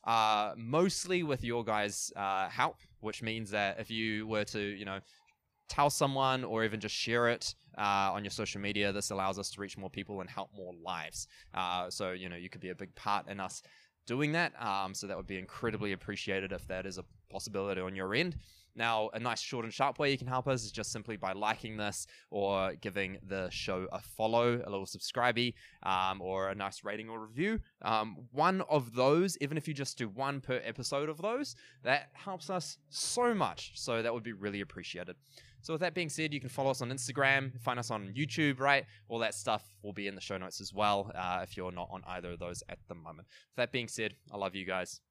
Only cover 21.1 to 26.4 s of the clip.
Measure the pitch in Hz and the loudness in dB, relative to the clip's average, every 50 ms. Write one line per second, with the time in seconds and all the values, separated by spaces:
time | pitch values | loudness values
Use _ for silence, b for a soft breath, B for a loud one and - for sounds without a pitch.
21.1 | 110 98 98 95 95 98 107 107 110 - - 113 110 107 104 104 101 - - B | -6 -2 -2 -2 -2 2 2 2 2 2 -2 -8 -4 -2 -2 -2 -2 -4 -8 B
22.1 | B B B B - 104 101 98 101 95 95 95 80 - - 107 90 101 98 92 | B B B B -2 2 2 4 4 4 4 2 0 -2 -6 -4 -2 0 -2 -2
23.1 | 95 - - 95 98 95 92 90 - - - - 95 92 92 92 - 92 - - | -4 -8 -8 -6 -4 -2 -2 -2 -4 -6 -2 -2 -2 -2 -2 -2 -6 -8 -8 -8
24.1 | - - 110 110 113 117 120 120 120 120 - - 101 98 98 - - 92 - - | -4 0 2 4 6 6 6 6 4 2 0 -2 -4 -4 -4 -4 -8 -8 -8 -4
25.1 | - 127 120 123 120 117 120 120 113 B B B B B B 92 95 92 92 95 | 0 4 4 4 4 4 2 2 0 B B B B B B 2 2 4 2 2
26.1 | 95 98 90 92 95 95 | 0 -2 -4 -2 -2 0